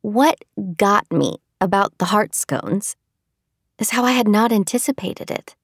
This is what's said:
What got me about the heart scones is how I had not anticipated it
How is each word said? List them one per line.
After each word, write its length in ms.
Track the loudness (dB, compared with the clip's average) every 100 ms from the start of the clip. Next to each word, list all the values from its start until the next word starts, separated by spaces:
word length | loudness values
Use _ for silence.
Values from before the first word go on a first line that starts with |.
What 440 | -2 2 2 2 _ -10 -8 0
got 340 | 2 2 0
me 260 | -2 -2 -4 _ _
about 380 | 0 2 0 _
the 80 |
heart 300 | 0 0 0
scones 600 | -4 -4 -4 -2 -4 -4 -14 _ _ _ _ _ _ _ -8
is 100 | -4
how 160 | 0
I 80 | 2
had 140 | 2 4
not 240 | 4 4
anticipated 800 | 2 0 -2 -2 -4 -6 -8 -8
it 260 | -8 -10 _